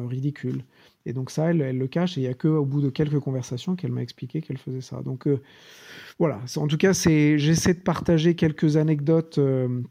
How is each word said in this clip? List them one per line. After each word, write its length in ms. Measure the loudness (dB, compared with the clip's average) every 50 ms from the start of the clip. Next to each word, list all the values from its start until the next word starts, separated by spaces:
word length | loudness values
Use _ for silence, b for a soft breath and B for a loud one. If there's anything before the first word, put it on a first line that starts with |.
| -6
ridicule. 580 | -6 -6 -4 -4 -4 -4 -4 -6 -6 -6 -6 -8 b b b b b b b _
Et 80 | -8 -6
donc 180 | -6 -8 -6
ça, 200 | -4 -2 0 2
elle, 100 | 2 0
elle 160 | 0 0 -2
le 120 | -4 -4 -2
cache 280 | -2 -2 -2 -2 -2
et 60 | -2 -4
il 20 |
y 40 | -4
a 60 | -2
que 140 | 0 0 2
au 160 | 2 2 2
bout 160 | 0 0 0
de 80 | 0 0
quelques 320 | 0 0 0 0 0 0
conversations 560 | 0 -2 -4 -4 -4 -6 -8 -6 -4 -4 -4
qu'elle 160 | -4 -4 -4 -4
m'a 100 | -4 -6
expliqué 380 | -8 -10 -12 -12 -8 -8 -8
qu'elle 180 | -6 -6 -10 -10
faisait 220 | -8 -8 -10 -10
ça. 220 | -10 -10 -12 -10 -8
Donc, 240 | -8 -8 -4 0
euh, 160 | 0 0 0 B B B B B B B B B B B B B B B -2
voilà. 220 | 0 0 0 -4 -8
C'est, 140 | -8 -6 -4
en 80 | -2 -2
tout 100 | 0 2
cas, 160 | 2 2 2
c'est, 440 | 4 4 4 4 6 6 4 4 4
j'essaie 360 | 4 2 2 2 2 2 0
de 60 | 0
partager 540 | 0 -2 -2 0 2 2 2 4 4 2 2
quelques 440 | 2 2 0 2 2 2 2 4 4
anecdotes, 580 | 4 2 2 2 2 2 2 2 2 0 0
euh, 460 | 0 2 2 2 0 0 -2 -2 -4 -6 -8